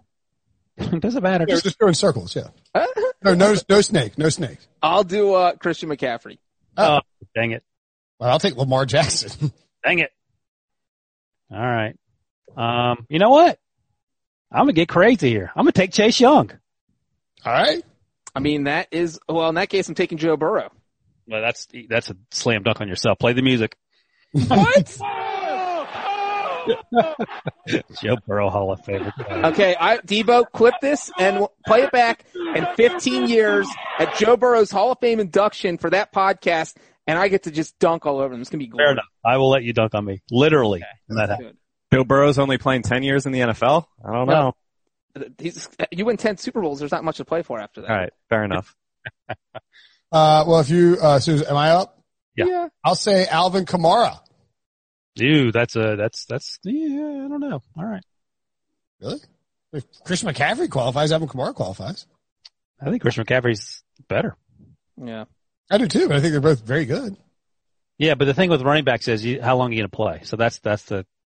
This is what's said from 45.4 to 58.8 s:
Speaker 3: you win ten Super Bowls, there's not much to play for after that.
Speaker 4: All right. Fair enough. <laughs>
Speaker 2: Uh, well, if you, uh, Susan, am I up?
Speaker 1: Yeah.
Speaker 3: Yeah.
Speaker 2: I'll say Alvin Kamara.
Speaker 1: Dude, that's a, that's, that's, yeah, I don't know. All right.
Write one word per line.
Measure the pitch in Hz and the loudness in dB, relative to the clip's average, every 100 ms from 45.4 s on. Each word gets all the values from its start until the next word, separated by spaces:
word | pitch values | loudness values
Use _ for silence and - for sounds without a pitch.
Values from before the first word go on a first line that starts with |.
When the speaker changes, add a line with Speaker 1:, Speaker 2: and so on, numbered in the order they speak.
| 165 170 - - 175 | -12 -12 -16 -10 -8
Speaker 3:
you | 175 220 | -4 -4
win | 208 | -2
ten | 214 185 | -4 -4
Super | 254 240 | -8 -6
Bowls, | 160 143 | -6 -6
there's | 147 | -6
not | 165 | -4
much | 160 156 | -4 -8
to | - | -6
play | 165 | -6
for | 160 113 | -6 -10
after | 104 110 | -12 -10
that. | 101 | -4
Speaker 4:
All | 101 | -4
right. | 90 - - | -4 -10 -2
Fair | 110 | -2
enough. | 104 90 - _ _ _ 123 - - | 0 -4 -6 _ _ _ -20 -18 -16
<laughs> | - _ - - _ _ _ _ | -16 _ -20 -20 _ _ _ _
Speaker 2:
Uh, | 160 156 156 160 | 4 6 6 6
well, | 165 | 4
if | 139 | 4
you, | 175 175 180 | 4 4 6
uh, | 151 139 | 4 4
Susan, | 170 147 156 | 2 0 0
am | 143 | 2
I | 156 | 4
up? | 175 - _ _ _ _ | 4 2 _ _ _ _
Speaker 1:
Yeah. | - 359 | -4 -2
Speaker 3:
Yeah. | 349 339 _ | -2 -6 _
Speaker 2:
I'll | 160 180 | -2 0
say | 214 190 185 | 2 2 2
Alvin | 160 180 190 175 | 0 0 0 -2
Kamara. | 180 165 226 165 - _ _ _ _ _ _ _ _ _ - | 0 2 4 2 -4 _ _ _ _ _ _ _ _ _ -2
Speaker 1:
Dude, | 131 151 120 | 2 4 4
that's | 113 120 113 | 0 0 0
a, | 110 101 | -2 -2
that's, | 110 - - | -4 -6 -10
that's, | 123 - - | -10 -10 -14
yeah, | 185 294 311 277 302 277 277 | -8 -6 -6 -6 -8 -10 -10
I | |
don't | 294 | -8
know. | 285 143 - 156 | -8 -10 -12 -14
All | 214 | -12
right. | 190 - _ _ _ _ _ _ _ | -12 -16 _ _ _ _ _ _ _